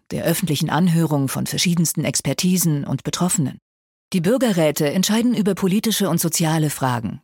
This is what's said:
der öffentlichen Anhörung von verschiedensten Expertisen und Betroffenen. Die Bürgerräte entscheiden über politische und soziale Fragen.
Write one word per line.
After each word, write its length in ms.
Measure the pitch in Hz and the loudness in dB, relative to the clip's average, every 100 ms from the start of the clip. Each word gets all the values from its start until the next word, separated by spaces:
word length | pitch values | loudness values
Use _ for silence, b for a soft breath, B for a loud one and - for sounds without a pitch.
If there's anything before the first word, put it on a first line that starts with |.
| _ | _
der 120 | 143 | -4
öffentlichen 460 | - 170 160 143 160 | -2 -2 -2 -2 0
Anhörung 580 | 147 185 165 160 147 135 | 2 2 2 2 0 0
von 180 | 135 127 | -2 -4
verschiedensten 600 | 147 185 170 160 - 143 | -2 0 0 0 0 -2
Expertisen 800 | - 143 135 180 185 170 147 - | -2 -4 -2 0 2 2 0 -2
und 180 | 139 | -6
Betroffenen. 540 | 170 - 180 - 131 - _ _ _ _ _ | -4 -2 -2 0 -2 -6 _ _ _ _ _
Die 80 | 190 | -2
Bürgerräte 680 | 165 254 247 175 156 147 147 | 2 2 2 2 2 2 0
entscheiden 460 | 185 185 220 240 220 | 2 0 2 2 0
über 200 | 196 180 | 0 0
politische 520 | 196 202 220 202 190 | 0 0 0 0 0
und 120 | 165 | 0
soziale 480 | 170 - 160 160 151 | 0 0 0 2 0
Fragen. 520 | - 131 120 113 - | -2 -2 -2 -4 -10